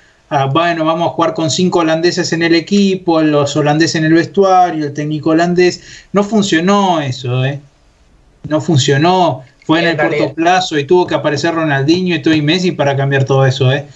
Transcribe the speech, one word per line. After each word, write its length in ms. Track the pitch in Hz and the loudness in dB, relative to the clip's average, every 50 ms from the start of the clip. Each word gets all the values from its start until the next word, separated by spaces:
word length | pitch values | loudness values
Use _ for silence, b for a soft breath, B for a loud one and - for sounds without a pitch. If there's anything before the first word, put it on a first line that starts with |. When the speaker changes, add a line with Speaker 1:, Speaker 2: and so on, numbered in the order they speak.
| b b b b b - | b b b b b -4
Speaker 1:
a, 160 | 156 139 135 | -2 -2 -2
bueno, 380 | 139 139 165 170 170 170 165 156 | 0 0 0 0 0 0 0 -2
vamos 240 | 160 165 175 165 156 | -2 0 0 -2 -2
a 20 | |
jugar 240 | - - 165 160 160 | -2 -2 -2 -2 -2
con 160 | 170 160 156 | -2 -4 -2
cinco 300 | - - 185 175 170 175 | -2 0 0 0 2 0
holandeses 520 | 160 160 160 165 170 175 170 180 165 - | 0 0 0 0 0 -2 -2 -2 -4 -4
en 100 | 175 165 | -2 -2
el 120 | 170 165 165 | 0 2 2
equipo, 640 | 165 165 - 202 202 202 190 185 185 - 170 160 160 | 0 0 0 0 2 2 2 0 -2 -2 0 0 2
los 340 | 156 151 147 147 143 - - | 2 2 2 0 0 0 0
holandeses 400 | 151 147 147 147 156 165 160 - | 0 0 2 2 2 0 0 0
en 80 | 160 156 | 0 2
el 80 | 156 165 | 2 2
vestuario, 720 | 165 156 - - 202 196 190 185 180 180 170 160 156 151 | 2 2 0 0 2 2 4 4 4 4 2 0 -4 -6
el 60 | 143 139 | -6 -6
técnico 360 | 151 147 151 151 147 139 165 | -6 -6 -4 -6 -4 0 0
holandés. 760 | 160 160 170 175 175 180 180 175 175 - - - - - - _ | 2 2 2 2 2 2 2 2 0 -2 -10 -20 -20 -20 -12 _
No 120 | - 196 202 | -2 -2 -2
funcionó 760 | 202 226 208 - - 175 160 170 196 202 202 196 185 170 156 | 0 0 0 0 2 0 0 2 2 2 2 2 0 0 -2
eso, 440 | 143 131 120 - - 123 127 127 127 | -2 -4 -6 -8 -6 -4 -2 -2 -2
¿eh? 160 | 135 147 143 - _ _ _ _ _ _ _ _ _ _ _ _ _ _ _ - - | -2 -4 -8 -12 _ _ _ _ _ _ _ _ _ _ _ _ _ _ _ -6 -4
No 120 | - - | -4 -2
funcionó. 800 | - - 165 127 127 143 139 143 160 175 185 185 175 160 131 B B B B _ _ | 0 0 0 2 2 2 2 2 2 2 2 2 2 0 -2 B B B B _ _
Fue 120 | - 160 170 | -2 0 0
en 40 | 170 | 0
Speaker 2:
En 60 | 170 | 0
Speaker 1:
el 60 | 160 151 | 0 0
Speaker 2:
realidad 200 | 151 - 151 147 - | -2 -2 -2 -2 -2
Speaker 1:
corto 100 | 139 131 | -4 -4
plazo 440 | 160 165 175 185 185 180 - 160 147 | -2 0 2 2 0 0 -2 -4 -4
y 60 | 139 | 0
tuvo 220 | - 180 180 170 | 2 2 2 2
que 80 | - 165 | 0 -2
aparecer 400 | 143 147 156 147 131 - 170 165 | -2 -2 -2 -2 -2 -2 -2 -2
Ronaldinho 600 | 165 160 151 139 135 135 151 170 185 185 180 165 | -2 -2 0 0 0 0 0 0 0 0 -2 -2
y 60 | 147 | 0
todo 120 | - 160 156 | 0 0 0
y 80 | 156 | 2
Messi 300 | 147 151 175 190 180 180 | 2 0 0 0 0 -2
para 240 | 143 147 147 139 135 | -2 -2 -2 -2 0
cambiar 260 | 135 139 139 139 131 127 | -2 -2 -2 0 0 0
todo 220 | - 135 135 135 | 0 2 2 2
eso, 240 | 127 123 - 135 127 | 2 2 0 0 0
¿eh? 160 | 139 139 - B B | 0 -2 -4 B B